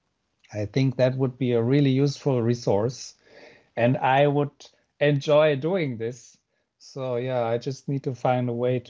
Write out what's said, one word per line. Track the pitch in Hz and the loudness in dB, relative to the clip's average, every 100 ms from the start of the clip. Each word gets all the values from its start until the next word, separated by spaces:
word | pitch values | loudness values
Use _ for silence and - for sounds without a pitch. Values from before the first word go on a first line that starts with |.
| _ _ _ _ _ 107 | _ _ _ _ _ -8
I | 104 | -4
think | 139 131 123 | 0 0 2
that | 127 131 | 0 0
would | 131 127 | -4 -2
be | 127 | -2
a | 117 | 0
really | 117 143 143 | 2 2 2
useful | 131 143 - 143 127 | 2 0 -2 -2 0
resource, | 113 120 127 101 120 - - - _ - - - _ - | 0 -2 0 0 0 -6 -16 -20 _ -20 -20 -20 _ -2
and | 123 - | 0 2
I | 131 135 147 | 2 4 4
would | 143 143 - - _ _ - | 2 -2 -6 -20 _ _ -2
enjoy | 143 143 151 147 156 135 | 0 2 2 4 4 2
doing | 156 190 147 113 | -2 -2 -4 -4
this. | 113 127 - _ _ _ _ _ | -8 -8 -16 _ _ _ _ _
So | - 143 131 120 | -16 -8 -6 -4
yeah, | 127 127 117 | -2 -2 0
I | 120 | -2
just | 139 131 - | -4 -8 -6
need | 139 | -6
to | 143 | -6
find | 123 131 127 123 | -2 0 0 0
a | |
way | 120 123 127 | -2 -2 -2